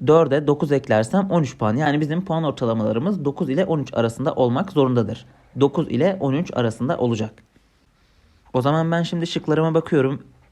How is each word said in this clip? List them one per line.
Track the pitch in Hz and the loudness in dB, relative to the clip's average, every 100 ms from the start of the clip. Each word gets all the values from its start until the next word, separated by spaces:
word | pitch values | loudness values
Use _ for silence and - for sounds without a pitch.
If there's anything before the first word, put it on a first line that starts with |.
| 135 | 4
dörde | 160 147 139 147 | 6 6 2 2
dokuz | 143 151 | 0 2
eklersem | 139 135 110 117 190 196 | 0 2 0 2 0 2
on | 170 | 0
üç | 131 - | 0 -2
puan. | 107 117 | -2 0
Yani | 156 147 | 0 0
bizim | 147 165 | -2 -4
puan | 185 160 | -2 -2
ortalamalarımız | 156 - 117 113 107 110 175 185 | -2 -2 -2 0 0 0 -2 -2
dokuz | 143 - 151 | -4 -4 -2
ile | 143 | 0
on | 185 160 | 0 -2
üç | 123 | -2
arasında | - 117 127 139 | -2 -2 -2 -2
olmak | - 123 131 190 | 0 2 0 0
zorundadır. | 147 131 120 101 - - _ _ 127 | 2 2 2 -2 -6 -16 _ _ 0
Dokuz | 139 - - | 0 2 -2
ile | 120 180 190 | 0 0 0
on | 139 | -2
üç | 139 185 | -2 -2
arasında | - 117 120 131 - | -2 -2 -2 -4 -2
olacak. | 123 110 107 - _ _ _ _ _ _ _ _ _ _ _ | -2 -2 -4 -10 _ _ _ _ _ _ _ _ _ _ _
O | 131 | -2
zaman | 135 160 165 | 0 0 0
ben | 170 | 0
şimdi | 170 170 165 | -2 -4 -4
şıklarıma | 160 156 151 160 | -4 0 0 2
bakıyorum | 160 160 147 131 139 - _ _ | 0 2 2 2 -2 -12 _ _